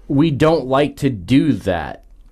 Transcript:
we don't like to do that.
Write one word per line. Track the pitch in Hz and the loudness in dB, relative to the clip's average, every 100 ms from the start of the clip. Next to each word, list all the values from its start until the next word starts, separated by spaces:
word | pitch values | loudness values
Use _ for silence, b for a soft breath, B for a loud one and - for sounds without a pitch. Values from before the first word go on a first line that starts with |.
| - | -4
we | 143 165 | 0 0
don't | 131 156 160 127 | 2 2 2 0
like | 131 147 - | 0 0 -2
to | 143 | -4
do | 110 85 131 160 | -4 0 2 2
that. | 107 101 87 69 - - - - | -2 -2 -4 -6 -14 -20 -20 -20